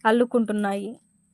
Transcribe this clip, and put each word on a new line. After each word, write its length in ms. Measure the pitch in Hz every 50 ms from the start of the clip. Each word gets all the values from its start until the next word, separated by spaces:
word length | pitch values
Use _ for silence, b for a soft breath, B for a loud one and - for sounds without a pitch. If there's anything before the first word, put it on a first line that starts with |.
| -
అల్లుకుంటున్నాయి. 920 | 220 226 240 247 240 - 233 220 214 214 208 208 196 202 202 196 214 254 - _ _ _ _ _ _